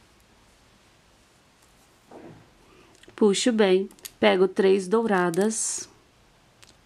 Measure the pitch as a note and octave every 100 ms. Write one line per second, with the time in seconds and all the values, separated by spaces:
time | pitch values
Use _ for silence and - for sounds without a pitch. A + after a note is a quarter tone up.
0 | _ _ _ _ _ _ _ _ _ _
1 | _ _ _ _ _ _ _ _ _ _
2 | _ - - - _ _ _ _ _ _
3 | - - G#3+ F#3+ B3+ A3 G3+ F#3 G3 -
4 | - - G#3+ F#3+ F#3+ F#3+ G3 G3 F3+ A3
5 | A3+ F#3+ F3 E3+ G#3 A3 - - - _
6 | _ _ _ _ _ _ - _